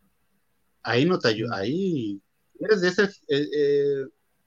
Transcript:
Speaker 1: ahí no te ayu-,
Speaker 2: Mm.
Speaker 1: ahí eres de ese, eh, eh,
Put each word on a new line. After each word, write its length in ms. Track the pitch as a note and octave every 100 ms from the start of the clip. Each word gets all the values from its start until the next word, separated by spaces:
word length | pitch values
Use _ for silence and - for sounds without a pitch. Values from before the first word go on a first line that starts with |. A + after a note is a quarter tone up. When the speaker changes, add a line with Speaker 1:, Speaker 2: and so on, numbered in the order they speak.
| _ _ _ _ _ _ _ _
Speaker 1:
ahí 220 | A2+ B2 E3
no 140 | F3
te 100 | A#2+
ayu-, 180 | G#2+ A#2
Speaker 2:
Mm. 60 |
Speaker 1:
ahí 680 | G2 G#2 E3 F#3+ D3+ G#2+ G2 _ _ _ -
eres 220 | F#3 G#3
de 60 | F3+
ese, 140 | F3+ G3 - -
eh, 200 | C#3+ D3 D3
eh, 500 | C#3+ C#3+ C#3+ C#3 C3 _ _ _